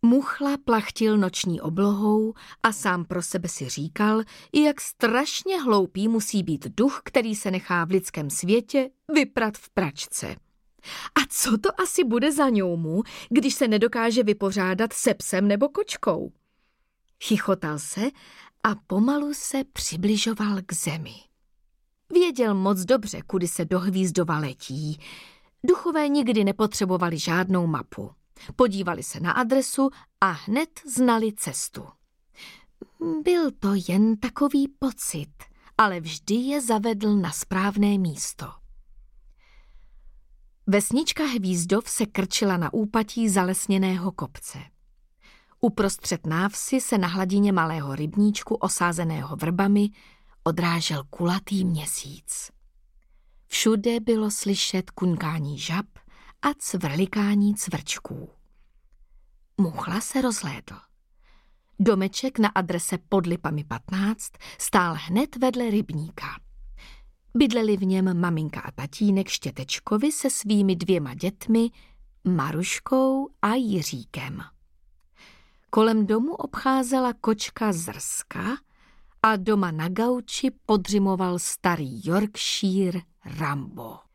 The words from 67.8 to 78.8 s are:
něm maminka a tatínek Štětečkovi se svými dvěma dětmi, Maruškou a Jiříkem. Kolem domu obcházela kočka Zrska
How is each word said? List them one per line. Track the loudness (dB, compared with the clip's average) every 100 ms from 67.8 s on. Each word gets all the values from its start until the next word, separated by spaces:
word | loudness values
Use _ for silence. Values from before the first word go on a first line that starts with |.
něm | 2 2 2 2
maminka | 0 0 -2 -6
a | -12
tatínek | -10 -10 0 2 2 0
Štětečkovi | -4 -6 -8 -8 -8 -2 0 0
se | 0 -2
svými | -2 2 4 4 2
dvěma | 2 0 0
dětmi, | -4 -6 -4 2 2 2 -4 -20 -20 -20 _
Maruškou | 0 0 0 -2 -4 -6 0 2 4 2 -2 _
a | 0
Jiříkem. | 2 0 -2 -2 -8 -10 -12 -10 -12 -14 _ _ _ _ _ _ _ -20 -20 _ _ _
Kolem | 2 4 4 2
domu | 2 0
obcházela | -4 -8 -4 0 0 2 0 0
kočka | -2 -2 -2 -4 -4 -2
Zrska | -2 -4 -10 -8 -8 -8 -8 -6 -6 _ _